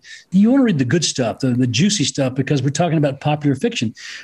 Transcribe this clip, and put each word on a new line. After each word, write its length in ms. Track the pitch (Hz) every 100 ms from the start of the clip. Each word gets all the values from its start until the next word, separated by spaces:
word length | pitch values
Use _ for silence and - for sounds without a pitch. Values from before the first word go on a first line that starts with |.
| - - -
you 200 | 185 214
wanna 120 | 277
read 140 | 247 160
the 80 | 123
good 180 | 165
stuff, 360 | - - 123 -
the, 100 | 131
the 160 | 120 131
juicy 380 | 113 202 202
stuff, 320 | 139 - 131 131
because 260 | 135 143
we're 80 | 127
talking 300 | 139 175 156
about 200 | 147 127
popular 360 | 151 151 147 135
fiction. 400 | 240 233 110 - - -